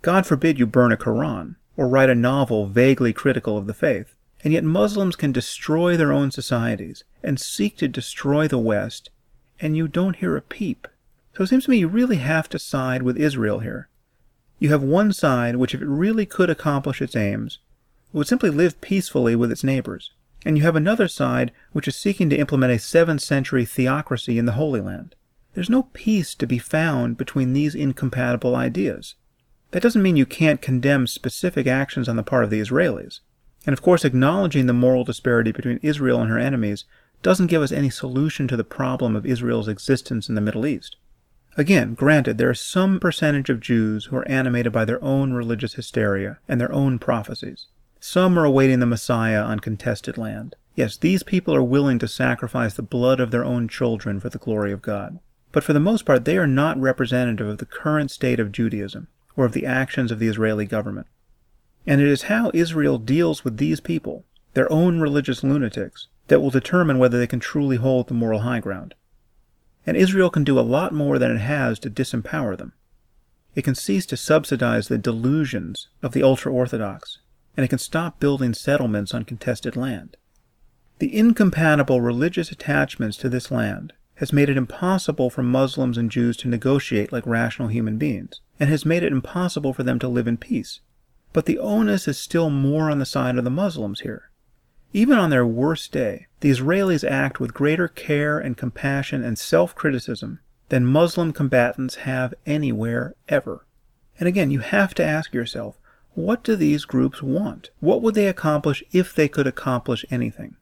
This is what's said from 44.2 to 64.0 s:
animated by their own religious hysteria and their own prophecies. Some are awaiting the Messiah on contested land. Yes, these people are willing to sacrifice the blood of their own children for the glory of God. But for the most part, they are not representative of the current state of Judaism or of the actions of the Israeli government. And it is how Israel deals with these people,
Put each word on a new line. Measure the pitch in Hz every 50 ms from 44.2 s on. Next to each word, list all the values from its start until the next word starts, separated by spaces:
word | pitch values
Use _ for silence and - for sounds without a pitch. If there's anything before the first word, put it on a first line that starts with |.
| -
animated | - 135 131 127 127 120 120 117 117
by | 104 113 110
their | 107 123 127 -
own | 139 135 139 139 135
religious | 127 123 117 117 117 107 113 110 -
hysteria | - 120 - - 120 110 104 98 98 98 98 - _ _ -
and | 143 120
their | 120 -
own | - 139 139 135 127 117
prophecies. | - - 123 113 104 - - - - - - - - _ _ _ _ _ _ _
Some | - - - 180 185 185 180
are | 170 160
awaiting | 147 135 135 135 135 131 123
the | 123
Messiah | 120 120 107 - - 123 117 113 113 110 107
on | 107 117 110 104
contested | - 113 107 101 - 120 113 - - 120 113 -
land. | 113 107 107 107 110 - - _ _ _ _
Yes, | - 127 110 -
these | - - 170 190 185
people | - - - 180 - - 151
are | 135
willing | 131 120 131 143 143 139 127 117
to | - 110
sacrifice | - - 127 127 120 - - 117 - 127 120 110 -
the | -
blood | - - - 123 120 127 135 131
of | 127 113
their | 117 117 120
own | 127 123 120 117 107
children | - - 131 120 113 104 - 110 101 98
for | - 101
the | - 98
glory | - 117 110 107 104 101
of | 101 95
God. | - - 107 101 98 107 - 170 _ _ _ _ _ _
But | - 156
for | - -
the | 151 147
most | 151 196 226 220 -
part, | - 139 127 120
they | 139 170
are | 190 175 143
not | 131 135 147 160 160 135
representative | 131 131 127 - 131 117 127 127 123 120 113 101 110
of | 104 104 104
the | 120
current | - - - - 156 151 151 147 135
state | - - - 127 123 117
of | 110 101
Judaism | 101 - 113 113 - 104 101 98 - 107 - - _ _ _ _ _
or | - 131
of | 120
the | 113 - -
actions | 135 127 131 135 - - - 127 113
of | 117 107
the | 113 113
Israeli | 104 110 110 110 107 107 107
government. | 98 - 107 104 107 101 101 - _ _ _ _ _ _ _ _ _ _ _ _ _ _ _ _
And | 170 143 139
it | 143
is | 143 143 135
how | - - 208 226 233 - -
Israel | 165 170 165 165 160 147 143 135
deals | 120 110 113 135 160 170 165 151 - -
with | 131 110 107
these | 135 156 160 147
people, | - - 170 156